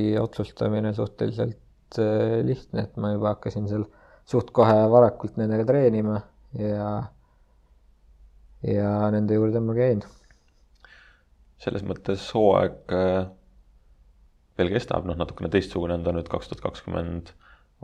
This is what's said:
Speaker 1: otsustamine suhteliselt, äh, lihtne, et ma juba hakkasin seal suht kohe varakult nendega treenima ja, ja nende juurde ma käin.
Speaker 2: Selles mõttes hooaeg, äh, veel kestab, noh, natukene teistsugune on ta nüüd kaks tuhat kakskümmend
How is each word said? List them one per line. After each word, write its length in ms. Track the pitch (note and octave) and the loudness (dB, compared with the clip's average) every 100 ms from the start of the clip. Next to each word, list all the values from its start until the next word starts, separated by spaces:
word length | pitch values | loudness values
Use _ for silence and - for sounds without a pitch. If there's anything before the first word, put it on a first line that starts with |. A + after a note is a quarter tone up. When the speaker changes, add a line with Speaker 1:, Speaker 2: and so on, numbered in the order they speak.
| G#2+ G#2+ | 2 0
Speaker 1:
otsustamine 760 | A2+ - G#2 - A2+ G#2+ G#2+ G#2 | -2 -4 -8 -4 -2 0 -2 -4
suhteliselt, 1040 | A2 - A2+ A2 A#2 A2 _ _ _ - | -6 -4 -6 -4 -6 -6 _ _ _ -2
äh, 400 | G#2+ G#2+ A2 A2+ B2 | 0 2 0 0 0
lihtne, 400 | C3 - A2+ G#2+ | -2 -4 -6 -6
et 140 | - | -6
ma 120 | G#2 G#2 | -4 -2
juba 180 | G#2 | -2
hakkasin 320 | G#2 - G#2+ G2+ | -2 -6 -6 -4
seal 180 | G#2 G#2 - - - - | -4 -6 -10 -20 -20 -2
suht 240 | B2+ - | -2 0
kohe 220 | - A2 G#2+ A2 | 4 6 6 8
varakult 480 | A#2+ A#2+ - G#2+ - | 8 6 4 -8 -4
nendega 260 | A2 A2 A2+ | -2 0 2
treenima 520 | C#3 C3 A2 G#2+ G#2 - _ _ | 4 4 2 -2 -4 -6 _ _
ja, 380 | B2 G#2+ G#2 G#2 G#2 A#2+ - _ _ _ _ _ _ _ _ _ - - - - - | -8 -4 -4 -4 -6 -8 -14 _ _ _ _ _ _ _ _ _ -20 -20 -20 -20 -10
ja 300 | - G#2 G2+ G#2 G#2 | -2 0 0 0 0
nende 220 | G#2+ G#2+ G#2+ | 0 0 2
juurde 220 | A2 A2+ | 2 0
ma 100 | A2+ A2+ | -2 0
käin. 280 | B2+ A2 - - _ _ _ _ _ _ - - - _ _ _ _ _ | 2 0 -4 -18 _ _ _ _ _ _ -20 -20 -20 _ _ _ _ _
Speaker 2:
Selles 240 | - F#2 | -8 -6
mõttes 400 | F#2+ F#2 - F#2+ - A#2 | -6 -8 -4 -6 -4 2
hooaeg, 440 | G#2+ F#2+ F#2+ - - | 6 6 2 -2 -4
äh, 320 | F2+ F#2 F#2 F#2+ - _ - _ _ _ _ _ _ _ _ _ - | 0 2 0 -2 -10 _ -20 _ _ _ _ _ _ _ _ _ -2
veel 140 | F2+ | 0
kestab, 320 | G2+ - - F2+ | 0 -2 -4 -4
noh, 100 | E2+ | -4
natukene 320 | E2 - F2 | -6 -6 0
teistsugune 440 | G2 F#2 F#2 E2+ F2 | 0 0 -4 -2 -2
on 80 | E2+ | -2
ta 80 | |
nüüd 140 | E2+ E2 | -4 -4
kaks 200 | F2 - | -8 -8
tuhat 140 | - | -8
kakskümmend 680 | - - - F2 E2+ E2+ E2+ - - - _ _ | -8 -8 -8 -6 -6 -8 -10 -20 -20 -20 _ _